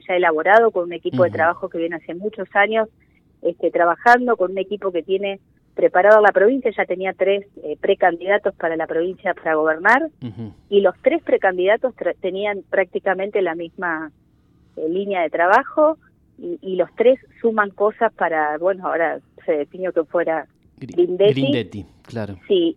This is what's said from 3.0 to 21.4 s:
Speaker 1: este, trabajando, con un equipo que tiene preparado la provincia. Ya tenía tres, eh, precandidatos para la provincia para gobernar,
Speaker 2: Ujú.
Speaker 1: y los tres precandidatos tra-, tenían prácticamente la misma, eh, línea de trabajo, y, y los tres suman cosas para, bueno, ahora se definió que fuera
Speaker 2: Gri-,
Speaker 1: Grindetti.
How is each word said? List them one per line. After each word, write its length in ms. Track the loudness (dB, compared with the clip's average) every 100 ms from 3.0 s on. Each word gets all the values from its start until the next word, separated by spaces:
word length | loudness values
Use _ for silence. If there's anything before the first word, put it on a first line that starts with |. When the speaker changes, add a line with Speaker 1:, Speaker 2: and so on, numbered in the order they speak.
| _ _ _ _
Speaker 1:
este, 300 | -8 -4 -2
trabajando, 680 | 2 0 2 4 4 2 0
con 140 | -2
un 80 | -4
equipo 320 | -6 -6 -6
que 100 | -6
tiene 380 | -4 -4 -4 -8 _ _ _ 0
preparado 460 | 2 4 6 8
la 100 | 8
provincia. 400 | 6 4 2 -2 -4
Ya 100 | -4
tenía 280 | -4 -6
tres, 320 | -2 0 -2 -4 -14
eh, 140 | -12 -4
precandidatos 760 | -2 2 2 0 0 0 -2 -4
para 200 | -4 -4
la 120 | -4
provincia 480 | -4 -4 -4 -6 -4
para 180 | -2
gobernar, 560 | 0 0 0 2 2 0 -10
Speaker 2:
Ujú. 280 | -14 -12 -14 -14 -2
Speaker 1:
y 100 | 2
los 140 | 2 2
tres 180 | 0 -2
precandidatos 720 | 0 0 0 0 0 0 -2 -4
tra-, 200 | -6 -6
tenían 440 | -6 -6 -6 -8 -6
prácticamente 760 | -4 -4 -4 -4 -4 -4 -2
la 100 | -4
misma, 580 | -6 -10 -8 -6 -6 -10 -16 _ _ _ _ _ -8
eh, 140 | -6
línea 320 | -4 -4 -4
de 80 | -2
trabajo, 720 | 0 4 4 2 2 2 0 _ _ _ -16
y, 180 | -12 -10
y 140 | -6 -4
los 120 | -4 0
tres 240 | 2 2 _ _
suman 280 | -2 0 -2
cosas 420 | -2 -2 0 -4
para, 440 | -2 -4 -2 -2 -2
bueno, 300 | -4 -4 -4
ahora 320 | -2 -2 -6 -14 _ -4
se 60 |
definió 420 | -4 -4 -8 -6
que 100 | -4 -2
fuera 420 | -2 -2 -4 -8 _ _ -18
Speaker 2:
Gri-, 140 | -6 0
Speaker 1:
Grindetti. 460 | 0 2 2 2